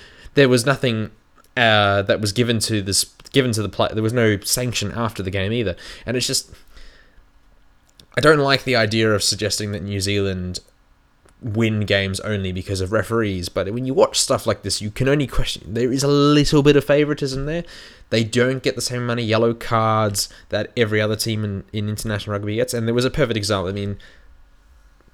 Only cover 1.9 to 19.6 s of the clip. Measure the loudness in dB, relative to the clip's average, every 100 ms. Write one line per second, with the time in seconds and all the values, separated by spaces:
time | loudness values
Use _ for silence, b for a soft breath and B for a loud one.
1.9 | 2 2 0 0 0 0 0 -2 -2 -2
2.9 | -2 -2 _ 0 2 2 0 -4 -2 -2
3.9 | 0 0 2 2 2 -2 -4 -2 -4 -4
4.9 | -4 -6 -4 -6 -4 -2 -2 -2 -4 B
5.9 | B -6 -4 -2 -4 -6 -20 -20 b b
6.9 | b b b _ _ _ _ _ _ _
7.9 | _ -8 0 4 4 4 0 2 0 2
8.9 | 2 2 2 0 -2 -4 -4 -4 -6 -4
9.9 | -4 -2 0 0 -4 -6 -10 _ _ _
10.9 | _ _ _ _ _ -6 0 0 0 2
11.9 | 2 2 -4 -4 -4 -4 -6 -4 -4 0
12.9 | -2 0 0 0 -2 -4 -4 -4 -4 -2
13.9 | 2 2 2 0 0 0 -4 -4 -6 -6
14.9 | -2 0 0 0 0 0 -2 -6 -2 0
15.9 | 2 2 4 6 6 4 4 6 4 4
16.9 | 2 2 -2 -4 -6 -6 -6 -8 B B
17.9 | B B -2 0 2 0 0 -2 -2 -6
18.9 | -4 -4 -2 0 2 2 0